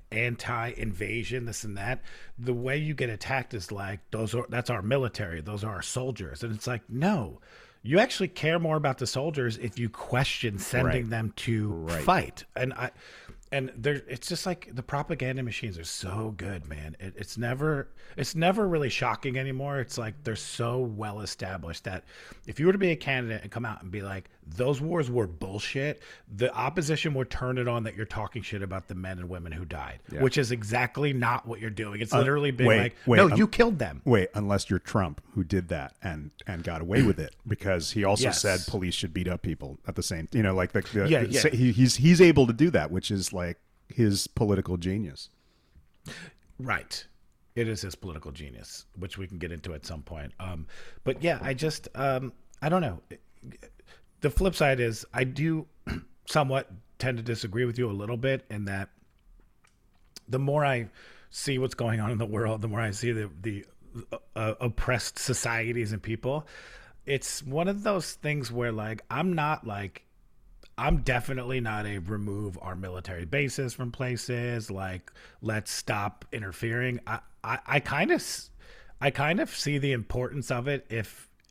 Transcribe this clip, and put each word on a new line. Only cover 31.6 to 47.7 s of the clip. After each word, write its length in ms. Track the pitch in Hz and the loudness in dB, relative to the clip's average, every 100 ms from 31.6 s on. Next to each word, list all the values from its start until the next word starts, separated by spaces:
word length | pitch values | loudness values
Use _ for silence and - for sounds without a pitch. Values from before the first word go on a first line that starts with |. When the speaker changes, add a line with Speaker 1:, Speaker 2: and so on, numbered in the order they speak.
Speaker 1:
you're 80 | 113 | -6
doing. 320 | 104 107 104 | -6 -6 -4
It's 140 | 113 | 2
Speaker 2:
Uh, 60 | 123 | 4
Speaker 1:
literally 320 | 131 147 143 | 4 4 2
being 160 | 127 120 | 6 8
Speaker 2:
wait, 120 | 110 | 8
Speaker 1:
like, 160 | 110 - | 6 0
Speaker 2:
wait, 140 | 127 120 | 6 10
Speaker 1:
"No, 80 | 190 | 10
Speaker 2:
um, 60 | - | 10
Speaker 1:
you 100 | 214 | 6
killed 320 | - 233 170 | 6 4 4
them." 220 | 117 69 139 | -2 -2 6
Speaker 2:
wait, 240 | 107 92 | 6 6
unless 360 | 107 101 101 - | 0 2 2 2
you're 80 | 92 | 0
Trump, 420 | - 110 87 73 - | 2 0 0 -4 -6
who 100 | 101 | -2
did 240 | 80 98 85 | 2 2 2
that 260 | 80 69 - | -4 -4 -8
and, 280 | 98 76 73 - - | -8 -6 -10 -12 -8
and 180 | 85 | -6
got 160 | 85 82 | -4 -4
away 220 | 85 117 | 2 6
with 180 | 120 85 | 6 4
it 160 | 76 - - | -2 -8 -4
because 440 | 104 98 90 78 | -2 2 0 0
he 120 | 107 | 2
also 220 | 98 104 | 4 4
Speaker 1:
Yes. 160 | 123 - | 4 4
Speaker 2:
said 200 | 104 92 85 | 2 2 0
police 280 | 104 90 | -2 0
should 180 | - 90 | -2 -2
beat 160 | 90 90 | -2 -2
up 140 | 87 | -2
people 360 | - 78 69 69 - | -2 -4 -8 -10 -8
at 80 | |
the 80 | - | -4
same, 240 | - 82 80 | -2 -4 0
you 100 | 120 | 4
know, 120 | 101 | 4
like, 180 | 92 90 | 4 2
the, 100 | 104 - 104 98 | 0 0 2 4
Speaker 1:
Yeah, 180 | 147 | 4
Speaker 2:
the, 80 | 113 | 4
Speaker 1:
yeah. 80 | 131 | 4
Speaker 2:
so 100 | 151 | 4
he, 220 | 117 127 | 6 6
he's, 240 | 113 127 - | 8 6 8
he's 240 | 156 175 | 8 12
able 240 | 175 147 120 | 12 12 8
to 80 | |
do 160 | 113 170 | 8 6
that, 200 | 98 76 | 4 2
which 200 | 92 - | 0 0
is, 200 | 98 90 | 0 0
like, 80 | 92 87 87 _ _ _ | -2 -4 -6 _ _ _
his 380 | - 110 98 - | 4 4 4 0
political 500 | - 107 98 90 90 | 0 4 4 2 -2
genius. 500 | 90 101 90 - - _ _ _ _ - - _ - - - - _ - | 0 -2 -4 -10 -18 _ _ _ _ -20 -20 _ -16 -14 -16 -20 _ -12
Speaker 1:
Right. 480 | 123 87 - - - - _ _ _ | -4 -2 -4 -12 -12 -20 _ _ _
It 140 | 117 | -2
is 140 | 113 | -2